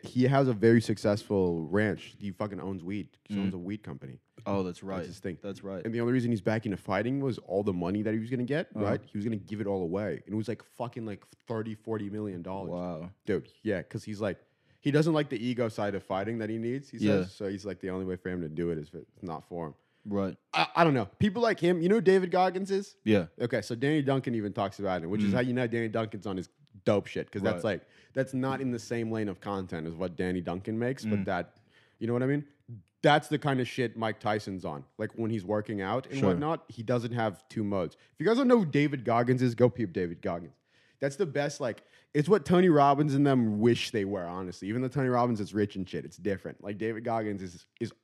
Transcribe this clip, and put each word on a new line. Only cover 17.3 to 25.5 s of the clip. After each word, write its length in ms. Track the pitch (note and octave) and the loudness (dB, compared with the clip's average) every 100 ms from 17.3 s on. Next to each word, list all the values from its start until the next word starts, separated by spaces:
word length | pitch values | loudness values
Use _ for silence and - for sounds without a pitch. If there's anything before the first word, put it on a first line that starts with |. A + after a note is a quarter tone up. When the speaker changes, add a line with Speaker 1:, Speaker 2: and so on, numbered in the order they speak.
Speaker 1:
So 160 | - G2+ | -6 -6
he's 180 | G2+ G2 | -6 -8
like, 140 | F2+ | -8
the 100 | F#2+ | -6
only 160 | F#2 F#2 | -4 -4
way 100 | F2+ | -4
for 140 | F#2 | -4
him 100 | F2+ | -4
to 80 | D#2 | -4
do 220 | D#2 E2+ | -2 -2
it 80 | D#2+ | -2
is 100 | D2+ | -6
if 60 | |
it's 280 | E2 - _ | -14 -18 _
not 240 | F2 D#2+ - | -10 -10 -8
for 200 | F2 D#2 | -8 -8
him. 60 | - _ _ G#2+ | -10 _ _ -4
Speaker 2:
Right. 280 | G2+ F#2+ - _ | -2 -2 -4 _
Speaker 1:
I, 140 | D#3+ E3 D#3+ | 0 2 6
I 80 | |
don't 100 | E3 | 6
know. 100 | C3 G2 - | 6 2 0
People 240 | G#3 G#3 | 0 2
like 180 | A3+ G3 | 2 4
him, 220 | F3 F3 | 2 4
you 80 | F3 | 4
know 60 | A3 | 4
who 40 | |
David 300 | F3 F#3+ F3+ | 6 4 4
Goggins 400 | F3+ F#3 F#3 F#3+ | 4 2 2 -2
is? 260 | G3 G3+ - | -4 -4 -4
Speaker 2:
Yeah. 220 | G#2+ G2+ E2 - | 2 4 2 -4
Speaker 1:
Okay, 220 | A#2+ A#2+ | -2 -2
so 140 | - | -4
Danny 260 | A#2 C#3 D#3 | -2 0 2
Duncan 340 | C3+ C3+ C3 | 2 0 0
even 200 | A#2 G2+ | -2 -4
talks 240 | G2+ G2 - | -2 -4 -2
about 240 | G2 F2+ | -2 -2
it, 40 | E2 | -2
which 140 | G#2 | 0
is 100 | G2+ | 2
Speaker 2:
Mm. 20 | |
Speaker 1:
how 60 | B2 | 2
you 120 | B2+ | 2